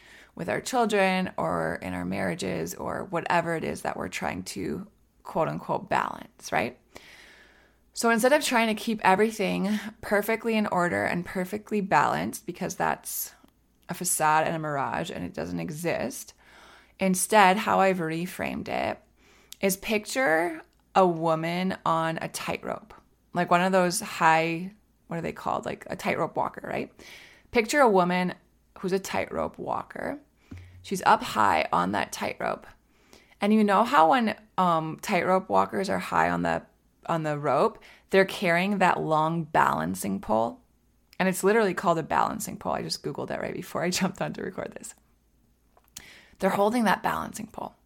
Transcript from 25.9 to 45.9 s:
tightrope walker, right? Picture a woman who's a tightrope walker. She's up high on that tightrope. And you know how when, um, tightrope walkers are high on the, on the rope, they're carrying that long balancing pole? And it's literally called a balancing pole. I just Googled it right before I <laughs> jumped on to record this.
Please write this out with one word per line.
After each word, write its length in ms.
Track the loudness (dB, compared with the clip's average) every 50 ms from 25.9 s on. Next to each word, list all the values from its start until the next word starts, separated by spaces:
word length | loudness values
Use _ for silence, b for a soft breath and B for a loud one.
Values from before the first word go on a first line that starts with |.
| -10
tightrope 400 | -6 -4 -2 -2 -2 -2 -4 -2
walker, 300 | -4 -4 -4 -6 -8 -8
right? 260 | -6 -6 -6 -6 -8 -12 B B B B B B B B B B B
Picture 300 | -2 0 0 2 4 6
a 80 | 6 6
woman 460 | 6 6 4 4 2 0 0 -2 -4 -8 _ _ _ _ _ _ _ -10
who's 140 | -4 -2 -2
a 60 | -2
tightrope 600 | -2 -4 -4 -4 -4 -2 -2 -4 -4 -4 -6 -8
walker. 600 | -6 -6 -4 -6 -6 -8 -10 -8 -8 -8 -8 -10 -14 _ _ B B B B B B B B B -10
She's 200 | -8 -6 0 4
up 180 | 4 4 4 2
high 460 | -2 0 2 2 4 4 2 2 2 0
on 200 | 0 0 0 0
that 200 | -2 -4 -4 -6
tightrope. 540 | -8 -8 -8 -6 -4 -4 -4 -4 -6 -10 -16 -20 _ _ b b b b b b b b b b b
And 120 | 0 4 4
you 120 | 4 6
know 200 | 6 6 4 4
how 260 | 6 6 6 8 8
when, 260 | 6 4 2 0 -2 -4 -10 _ _
um, 420 | 2 2 4 4 2 0 -2 -6 -8 -4
tightrope 460 | -2 0 2 2 2 2 2 2 2
walkers 420 | 2 2 2 2 0 -2 -2 0
are 80 | -2 -2
high 320 | -2 0 2 2 4 4
on 120 | 2 0 0
the, 200 | 0 0 -2 -4 -8 _ _ _ _ _ _ -6
on 180 | -4 -2 -2 -2
the 140 | -2 -4 -2
rope, 440 | 0 0 2 2 2 2 0 B B B B B B _
they're 140 | 4 4 4
carrying 540 | 4 0 -2 0 2 2 2 2 0 0 2
that 220 | 2 2 2 2
long 440 | 0 0 2 2 2 2 0 -2 -2
balancing 760 | 0 2 4 4 4 2 0 -2 -4 -4 -6 -6 -6 -6 -6
pole? 400 | -4 -2 0 0 0 0 -4 -8 _ _ _ _ _ _ _ _ _ _ -6 -2
And 100 | -2 0
it's 160 | 0 2 2
literally 300 | 4 4 4 4 2 0
called 240 | 0 0 0 2 0
a 40 | 0
balancing 540 | 0 0 0 0 0 -2 -6 -8 -10 -10
pole. 160 | -8 -6 -6 -6
I 100 | -6 -6
just 200 | -6 -8 -8 -8
Googled 280 | -8 -8 -8 -8 -8
it 100 | -8 -6
right 140 | -6 -8 -8
before 280 | -10 -10 -10 -6 -4 -4
I 80 | -2
<laughs> 0 |
jumped 320 | -2 0 -2 -2 -2 -4 -6
on 100 | -6 -6
to 80 | -8 -8
record 300 | -8 -8 -8 -10 -10 -12 -14
this. 160 | -16 -16 -18 _ _ _ _ _ _ _ _ _ _ _ _ _ _ _ _ _ _ _